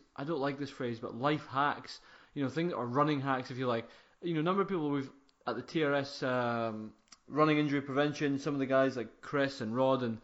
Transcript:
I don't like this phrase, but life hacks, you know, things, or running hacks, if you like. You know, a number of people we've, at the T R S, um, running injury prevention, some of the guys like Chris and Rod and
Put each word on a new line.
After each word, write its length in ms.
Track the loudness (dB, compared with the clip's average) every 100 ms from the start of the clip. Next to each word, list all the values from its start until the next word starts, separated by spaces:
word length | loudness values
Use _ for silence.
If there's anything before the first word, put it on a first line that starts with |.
| _ -8
I 80 |
don't 160 | -4 -2
like 200 | -2 -2
this 120 | -6
phrase, 280 | -4 -4 -4
but 160 | -8 -2
life 300 | 0 0 -2
hacks, 520 | 0 0 0 -8 -18 -20 -20 -12
you 80 | -4
know, 60 | -2
things, 240 | -2 -2
or 120 | -2 0
running 340 | 2 2 2
hacks, 300 | 0 -2 -2
if 60 | -4
you 80 | 0
like. 200 | 0 -2 -14 _ _
You 100 | -4
know, 60 | 0
a 40 |
number 200 | 2 2
of 40 | 0
people 220 | 0 0
we've, 200 | 0 -2 -10 _ _ -6
at 100 | -6
the 60 |
T 220 | -2 0
R 100 | 2
S, 300 | 2 -2 -4
um, 680 | -2 0 0 0 -2 -4 -10 -16 -20 -20 -4
running 320 | 2 4 4
injury 220 | 4 2
prevention, 580 | 0 0 0 0 0 0
some 160 | -2 -2
of 40 |
the 60 | 2
guys 320 | 4 4 0
like 240 | -8 -12
Chris 400 | -4 0 0 -2
and 140 | -2 2
Rod 260 | 4 4
and 160 | 2 -4